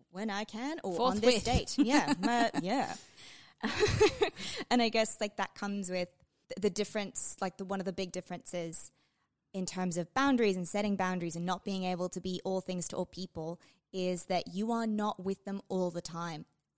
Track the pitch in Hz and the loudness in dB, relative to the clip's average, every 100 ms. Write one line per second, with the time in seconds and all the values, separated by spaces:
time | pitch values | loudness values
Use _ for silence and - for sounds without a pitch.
0 | _ 175 220 196 220 214 269 330 196 170 | _ -6 -2 -2 -4 -4 -4 -4 -2 2
1 | 247 208 226 226 220 247 - - 233 277 | 2 6 6 6 4 2 2 2 4 6
2 | 175 262 196 240 233 - 180 254 202 - | 4 2 2 4 4 2 0 0 -2 -6
3 | - - - - - - - - 427 - | -14 -20 -20 -20 -20 -6 -2 2 4 6
4 | 403 - 392 - - - - 247 233 226 | 6 6 0 -2 -8 -6 2 4 4 4
5 | 220 - 208 - 190 - 202 202 180 180 | 2 0 -4 -4 -6 -4 -4 -4 -2 -2
6 | 180 _ _ _ - - 202 180 202 220 | -4 _ _ _ -12 -2 0 0 -2 -2
7 | 202 - - - 190 - 190 196 190 180 | -4 -4 -4 -2 -4 -4 -4 -2 -2 -4
8 | 190 185 - 180 - 175 165 160 - _ | -4 -6 -8 -10 -8 -6 -4 -4 -6 _
9 | _ _ _ _ _ 190 185 185 180 170 | _ _ _ _ _ -4 -4 0 0 0
10 | 170 262 277 254 214 185 175 208 208 196 | -2 2 4 4 4 2 -2 0 0 0
11 | 185 185 170 160 175 185 - 190 185 180 | 0 -2 -4 -4 -2 -2 -4 -2 -2 -2
12 | 180 185 185 180 - 190 185 180 170 - | -2 -4 -4 -4 -2 -2 -2 -4 -4 -4
13 | 180 - 185 165 160 175 - _ _ 190 | -6 -6 -10 -8 -8 -8 -14 _ _ -4
14 | 180 180 - 185 - 175 226 233 226 208 | -2 -2 0 -2 -2 -4 0 0 0 0
15 | 208 - 185 196 - 196 - 185 180 170 | 0 -2 -4 -6 -6 -8 -2 0 0 -2
16 | - 165 170 151 156 _ _ | -6 -6 -8 -8 -12 _ _